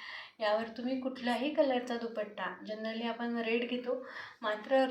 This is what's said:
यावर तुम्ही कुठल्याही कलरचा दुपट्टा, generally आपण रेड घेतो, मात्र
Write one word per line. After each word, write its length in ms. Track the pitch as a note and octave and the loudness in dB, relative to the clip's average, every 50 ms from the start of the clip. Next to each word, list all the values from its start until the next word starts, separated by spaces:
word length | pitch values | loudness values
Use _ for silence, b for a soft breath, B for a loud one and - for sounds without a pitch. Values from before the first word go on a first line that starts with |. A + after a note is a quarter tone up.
| B B B B B B B - | B B B B B B B 0
यावर 280 | A3+ G#3 G#3 A3 A3+ A3+ - | 2 4 4 4 2 0 -4
तुम्ही 240 | - A#3+ B3+ C4+ C4 | -4 -2 -2 0 0
कुठल्याही 520 | - C4 B3+ - A#3+ B3 A#3+ A3+ B3+ D4+ D4+ | 0 -2 -4 -2 0 0 0 2 2 2 4
कलरचा 420 | D#4+ D4 C4+ C4 B3 A#3+ - A#3+ A#3 | 4 4 6 4 2 0 0 -2 -2
दुपट्टा, 560 | A#3 A3+ - G#3+ G#3 G#3 - - F#3 F3+ F#3 - - | -2 -4 -4 -4 -6 -6 -4 -6 -6 -6 -6 -6 -8
generally 440 | G3+ G#3+ G#3+ A3 A3 A3+ A3+ A#3+ A#3 | -6 -6 -4 -4 -4 -4 -2 -2 -2
आपण 280 | A3+ A#3 A#3+ A#3+ A#3 A#3 | -2 -2 -2 -2 0 0
रेड 280 | A3+ A3+ A#3 A#3+ A#3 A#3+ | 0 2 2 2 2 0
घेतो, 320 | B3+ B3 - B3 B3+ B3+ B B B B B B B B A#3 | -2 -2 -2 -2 -2 -2 B B B B B B B B -2
मात्र 420 | G#3+ G#3+ G#3+ G#3+ - C4+ C4+ C4 B3+ | -2 -2 -2 0 4 6 6 6 6